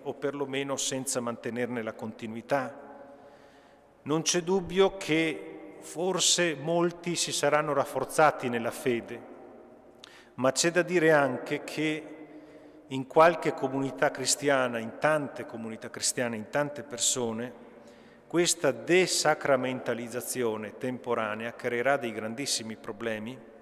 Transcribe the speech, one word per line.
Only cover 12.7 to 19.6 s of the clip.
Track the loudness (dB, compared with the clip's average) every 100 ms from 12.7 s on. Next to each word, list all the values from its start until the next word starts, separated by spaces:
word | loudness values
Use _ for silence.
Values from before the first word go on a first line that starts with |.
| -20 -8
in | -6 2
qualche | 8 8 6 -2
comunità | -2 -2 -2 -4 0 0
cristiana, | 0 -2 0 2 4 2 -2
in | -8 0
tante | 2 2 0 -8
comunità | -10 -10 -10 -10 -10
cristiane, | -4 -2 0 -2 -4
in | -2
tante | 0 0 -4
persone, | -10 -2 0 0 -2 -4 -8 -12 -20 -20 -20 -20 -20 -20 -2
questa | 2 2 2 2
desacramentalizzazione | 0 4 4 4 4 2 2 4 4